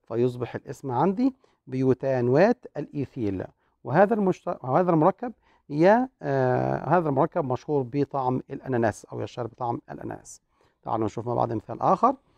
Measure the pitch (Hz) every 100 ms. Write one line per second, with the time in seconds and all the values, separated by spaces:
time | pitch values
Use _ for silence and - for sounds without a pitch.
0 | - 113 127 123 120 117 - 135 135 123
1 | 175 196 262 - _ _ - 131 131 123
2 | 135 131 123 135 208 247 - - - 147
3 | 127 131 104 95 - _ _ _ 123 147
4 | 202 220 190 175 - - 127 143 180 165
5 | 170 - 247 - _ _ - 147 175 226
6 | 262 - 147 135 127 127 131 135 - 175
7 | 156 131 160 180 139 127 - 147 120 143
8 | 139 139 127 127 - 139 - 127 113 -
9 | - 120 110 - 117 117 120 117 - -
10 | 110 101 - - _ _ _ _ - 113
11 | 110 - 113 123 117 110 - 113 131 185
12 | 240 262 _